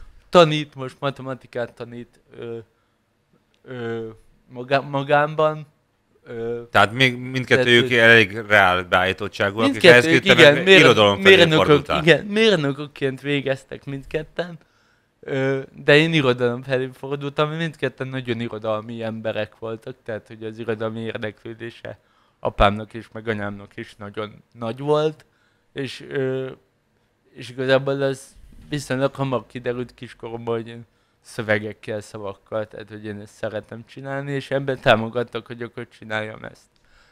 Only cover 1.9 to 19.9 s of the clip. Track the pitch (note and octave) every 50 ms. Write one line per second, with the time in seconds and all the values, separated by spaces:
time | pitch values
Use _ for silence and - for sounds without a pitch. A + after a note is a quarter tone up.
1.9 | A#2+ A#2+ A#2 _ _ _ _ _ A#2+ A#2+ A#2 A#2 A#2 A#2 A2 _ _ _ _ _
2.9 | _ _ _ _ _ _ _ _ _ _ _ _ _ _ _ B2+ C3 B2 A#2 A#2
3.9 | A#2 A2+ A2+ A2 G#2+ _ _ _ _ _ _ _ B2+ B2 B2+ B2+ C#3 C#3 B2+ C#3+
4.9 | C#3+ C#3 C#3 C#3 D3 D3 D3 D3+ D#3 D#3+ D#3 D#3 D#3 D#3 D3 _ _ _ _ _
5.9 | _ _ _ _ _ _ _ - A#2+ A2+ A#2 A#2 A#2+ A#2+ A#2+ A#2 - G#2 G#2 G2+
6.9 | A2+ B2+ C3+ B2+ B2 B2 B2+ B2+ C3 C3 B2 - B2 B2+ B2+ B2 A#2+ A#2+ A#2+ B2
7.9 | B2+ A#2 A2+ A2+ A#2 A2+ G#2+ F#2 G2+ A#2 G#2+ G#2 G#2+ G#2 F#2+ F2+ F2+ F2+ F#2 F2
8.9 | G2 F2+ F#2 F#2+ F#2+ - G#2 G2 - - G#2+ G2+ G2 A2 A2+ C#4+ C4+ - - F3
9.9 | C#3 B2 C3 D#3+ E3 - - G3 - - D#3 D3 D3 C#3 F3+ F#3+ F#3+ F3+ D#3 C3
10.9 | A2+ G#2+ G#2 G2+ G2+ G2 G3 G3 F#3+ F3+ E3+ D#3+ D#3 D#3 - D#3+ D3 C#3+ C#3+ -
11.9 | D#3+ - D#3 E3+ D3+ C3+ G3+ G#3 G3+ G#3+ A3+ A3 G3 E3 C#3+ C#3 C3+ D3 D3+ C#3+
12.9 | _ - C#3+ C3+ C3 C3 C3+ C#3+ C#3+ C#3 C3 C3+ C3+ C3 - - - - - C#3+
13.9 | C#3 C#3 C3+ - - D#3 D#3 - - - E3+ F3 E3+ - _ _ _ _ _ _
14.9 | _ _ _ _ _ _ - D3 C#3+ C3+ C3+ C3+ C3+ C3+ C3 - _ D3 C#3+ D3+
15.9 | C#3+ D3+ D#3+ E3 E3 D#3+ C#3 B2+ B2 B2 B2 A#2+ A#2+ B2+ B2+ C3+ C3+ B2+ C3 B2+
16.9 | B2+ - - C3+ C#3+ C#3+ C#3+ C#3+ C#3 - D3+ D3+ D#3 D#3+ E3 D#3+ C#3+ - C#3+ C3
17.9 | - - C3+ C3 C3 C3 B2+ B2 A#2 A2+ A#2+ A#2 A2+ G#2+ A2 A2 G#2+ G#2+ G#2+ A#2
18.9 | A#2 A2+ A2+ A2 A2 A2+ G#2+ A2 G#2+ G#2+ G#2+ - _ - A2+ A2+ A2+ A2 - C3